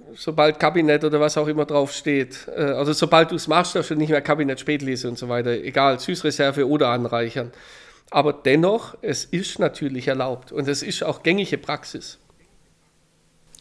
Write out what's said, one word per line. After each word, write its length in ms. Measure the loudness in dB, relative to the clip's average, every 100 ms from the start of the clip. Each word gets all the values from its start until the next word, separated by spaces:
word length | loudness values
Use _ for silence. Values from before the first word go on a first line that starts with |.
| -20 -12
sobald 420 | -6 2 4 4
Kabinett 460 | 2 4 4 4
oder 160 | 2 2
was 180 | 2 2
auch 80 | 0
immer 180 | 0
draufsteht, 840 | 0 0 0 -2 -2 0 -2 -8 -12 -2
äh, 40 | -2
also 200 | 0 0
sobald 380 | 2 4 6 4
du's 160 | 0 0
machst, 300 | 0 2 -2
darfst 160 | -2
du 20 |
nicht 160 | -2 2
mehr 100 | 0
Kabinett, 380 | 2 0 0 -4
Spätlese 500 | -4 -4 -2 -4 -6
und 80 | -8
so 120 | -4
weiter, 240 | -2 0
egal, 480 | -2 -2 2 2 2
Süßreserve 680 | -2 -2 -2 0 0 2 0
oder 200 | 2 2
anreichern. 640 | 2 -2 -2 -2 -4 -8 -12 -20 -20 -20 -20 _
Aber 220 | 2 2
dennoch, 640 | 2 4 4 4 2 -4 -10
es 240 | -6 -6 -4
ist 340 | -6 -6 -2
natürlich 480 | -2 -2 -6 -4 -2
erlaubt 420 | -2 -2 -6 -8
und 160 | -6 -2
es 160 | -2
ist 220 | -4 -4
auch 180 | -4 -2
gängige 340 | 0 0 0 -4
Praxis. 600 | -4 -8 -8 -14 -14 -20 _ _ _ _ _ _ _ _ _ _ _ _ _ -8